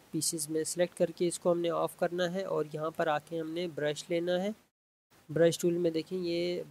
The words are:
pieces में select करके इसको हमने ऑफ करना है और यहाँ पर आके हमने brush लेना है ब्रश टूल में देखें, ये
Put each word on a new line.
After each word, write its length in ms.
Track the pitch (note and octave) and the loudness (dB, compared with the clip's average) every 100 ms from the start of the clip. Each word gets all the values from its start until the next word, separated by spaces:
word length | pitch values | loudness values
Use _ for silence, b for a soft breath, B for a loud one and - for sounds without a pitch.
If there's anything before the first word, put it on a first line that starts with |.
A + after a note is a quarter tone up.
| - | -2
pieces 380 | D#3+ - E3 D3+ | -4 -2 -4 -4
में 140 | D#3 D#3 | -4 -2
select 320 | E3+ F3 - | -2 -2 0
करके 300 | E3+ E3 F3 | -2 0 -2
इसको 240 | - F3+ | 0 0
हमने 180 | F3 E3+ | 2 2
ऑफ 260 | D#3 D#3+ - | 0 -2 0
करना 280 | F3 F3 F3+ | -2 0 -2
है 160 | F#3 F#3+ | -2 -2
और 220 | D#3 D3+ D3+ | -2 -2 -4
यहाँ 160 | D#3 | -4
पर 180 | D#3+ D#3+ | -2 0
आके 280 | D3 - E3 | 0 -2 -6
हमने 300 | D#3+ D#3+ F3+ | -4 -4 -6
brush 360 | D3 D3 D3+ - | -2 -2 -2 -2
लेना 280 | E3+ F3 F3+ | -2 0 0
है 140 | G3+ A3 _ _ _ _ _ _ - | -2 -6 _ _ _ _ _ _ -2
ब्रश 300 | D3+ E3+ D#3+ | 6 6 6
टूल 140 | F3 E3+ | 2 2
में 160 | E3+ | 2
देखें, 240 | D#3+ D#3 F#3 | 2 -2 -4
ये 460 | F3 E3+ F3 F3+ D3 | -2 0 0 -2 -6